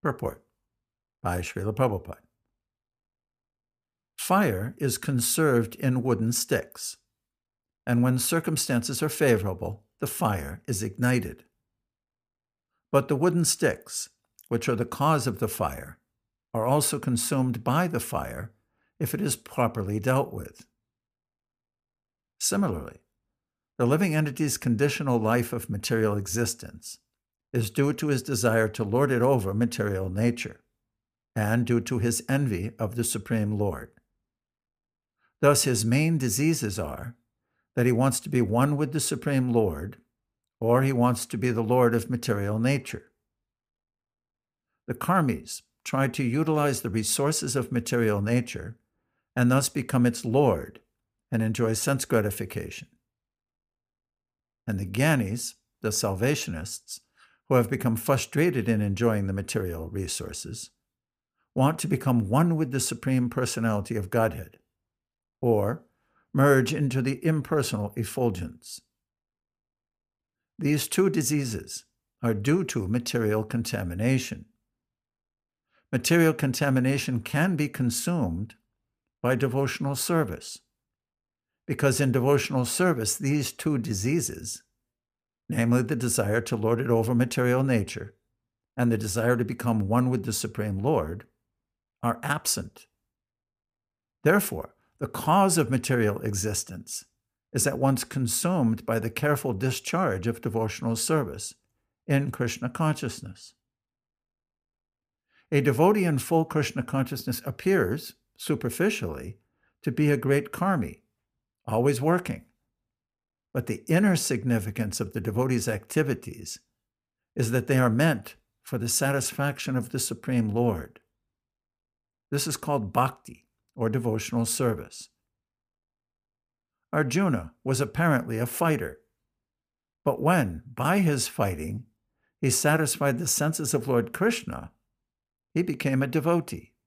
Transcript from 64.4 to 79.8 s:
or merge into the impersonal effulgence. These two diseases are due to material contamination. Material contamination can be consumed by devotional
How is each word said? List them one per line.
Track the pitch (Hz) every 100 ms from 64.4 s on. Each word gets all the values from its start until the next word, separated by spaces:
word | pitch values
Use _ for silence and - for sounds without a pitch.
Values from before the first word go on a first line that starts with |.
| - - _ _ _ _ _ _ _ _
or | 123 110 101 156 _ _ _ _ _
merge | 139 143 135 127
into | 160 143 131
the | 127 143
impersonal | - 156 135 156 131 104 104 -
effulgence. | 107 - 120 90 92 - - - _ _ _ _ _ _ _ _ _ _ _ _ _ _ _ _ _ -
These | 143 147 -
two | - 196
diseases | 180 123 151 135 104 - - _ _ _ _
are | 120
due | 104 101 170
to | 185 120 95
material | 120 120 123 107 107
contamination. | 107 117 113 104 90 85 117 131 - - - _ _ _ _ _ _ _ _ _ _ _ _ _ _
Material | 131 - 170 165
contamination | 156 139 123 143 131 127 139 - 123
can | - 143 175 170
be | 151
consumed | - 123 - - 175 104 82 107 - _ _ _ _ _ _
by | 120 127
devotional | 135 127 139 -